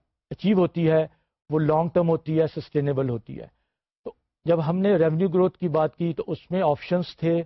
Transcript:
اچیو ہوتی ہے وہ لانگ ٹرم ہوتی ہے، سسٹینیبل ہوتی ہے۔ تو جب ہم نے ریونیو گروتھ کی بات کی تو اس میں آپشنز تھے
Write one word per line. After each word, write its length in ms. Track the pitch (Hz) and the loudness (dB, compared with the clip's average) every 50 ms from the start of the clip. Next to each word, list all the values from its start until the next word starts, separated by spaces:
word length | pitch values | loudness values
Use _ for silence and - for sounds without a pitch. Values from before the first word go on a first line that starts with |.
| _ _ _ _ _ _ | _ _ _ _ _ _
اچیو 280 | 151 - - 190 214 185 | -12 -4 0 2 2 4
ہوتی 340 | 180 165 - 175 170 160 | 2 2 0 0 0 2
ہے 160 | 160 156 160 156 - _ _ _ _ _ _ - | 2 2 0 -2 -6 _ _ _ _ _ _ -4
وہ 100 | 143 156 | -2 0
لانگ 300 | 156 147 156 156 170 175 | 2 2 2 2 0 0
ٹرم 200 | - 180 175 165 | 0 0 2 2
ہوتی 300 | 165 160 - - 156 160 | 0 0 -2 -2 0 0
ہے، 80 | 160 147 | 0 0
سسٹینیبل 600 | - 160 143 - - 151 143 143 143 131 135 131 | -2 -8 -12 -4 -4 -2 -2 0 0 -2 -2 -2
ہوتی 300 | 120 113 - - 135 123 | -4 -6 -8 -12 -14 -16
ہے۔ 80 | 57 - _ _ _ _ _ _ _ _ _ _ _ | -16 -18 _ _ _ _ _ _ _ _ _ _ _
تو 100 | - - _ _ _ _ _ _ | -16 -16 _ _ _ _ _ _
جب 240 | 151 170 165 156 147 | 0 0 0 0 0
ہم 80 | 175 185 | -2 0
نے 180 | 190 202 208 | 2 2 2
ریونیو 340 | 170 160 160 156 160 190 190 | 4 2 2 2 0 0 0
گروتھ 280 | 165 185 185 185 - _ | 2 2 2 0 0 _
کی 100 | 180 170 | -4 -2
بات 280 | 147 160 156 151 - | 0 0 0 -2 -2
کی 180 | - 170 170 160 | -4 -4 -4 -4
تو 100 | - - - | -6 -6 -8
اس 240 | 165 - - _ | -8 -10 -8 _
میں 100 | 175 185 | -4 0
آپشنز 560 | 185 156 147 - - - 180 180 175 - - - | 0 0 0 -2 -2 -2 -2 -2 -2 -6 -8 -4
تھے 260 | 160 165 170 170 170 | -2 0 0 0 -2